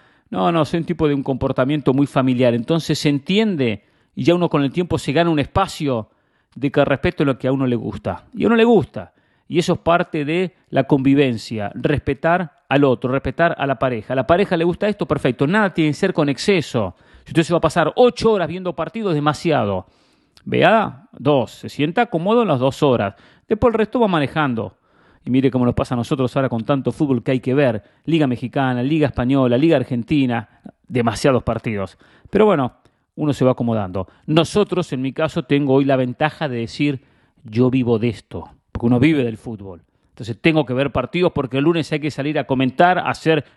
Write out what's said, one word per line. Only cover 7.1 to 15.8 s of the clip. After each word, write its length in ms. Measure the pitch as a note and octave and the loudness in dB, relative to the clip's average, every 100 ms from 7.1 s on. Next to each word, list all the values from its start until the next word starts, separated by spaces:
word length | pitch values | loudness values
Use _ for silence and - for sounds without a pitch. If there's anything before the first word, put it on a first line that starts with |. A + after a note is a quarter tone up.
| - | 0
lo 120 | C#3+ B2+ | -2 0
que 100 | C3 | -2
a 40 | |
uno 160 | C3+ C3 | -2 -2
le 80 | |
gusta. 500 | A#2+ A2 G2+ G#2 F2 - | -2 -6 -8 -8 -8 -10
Y 100 | - | -2
a 40 | G#3+ | 2
uno 80 | |
le 80 | A#3 | 4
gusta. 500 | A#3 A3 B2+ - F2 _ _ _ - | 4 4 2 -10 -16 _ _ _ -4
Y 120 | D3+ | -2
eso 140 | E3+ | 0
es 60 | D#3+ | 0
parte 460 | - E3+ E3+ D#3+ | 2 0 0 -4
de 300 | C#3+ E3+ F#3 _ - | -2 -2 -4 _ -4
la 140 | D3+ | -2
convivencia, 880 | B2+ C#3+ C3+ C#3 C3+ A2+ - A2 G2+ | 2 4 4 4 4 0 -6 -8 -8
respetar 840 | - A#2+ C3+ - C#3 E3 F3+ E3+ _ - | -4 -2 -2 -4 -2 0 0 -2 _ 0
al 140 | C3+ | 2
otro, 280 | C#3+ A#2+ B2 | 4 2 -2
respetar 440 | C3 C3+ - E3+ - | -4 -4 0 0 0
a 80 | |
la 140 | C#3 C3+ | -4 -2
pareja. 340 | C3+ A#2 - | -2 -4 -4
¿A 20 | |
la 120 | C3 B2+ | -2 2
pareja 280 | F3 G3 F3 | 2 2 0
le 60 | |
gusta 240 | E3 E3 G#3 | -2 -2 -4
esto? 200 | G#3 E3+ | -4 -4
Perfecto. 400 | - C3+ A#2 C#3+ | -2 -2 0 0
Nada 260 | G#3 G3+ | 2 0
tiene 160 | E3 | 0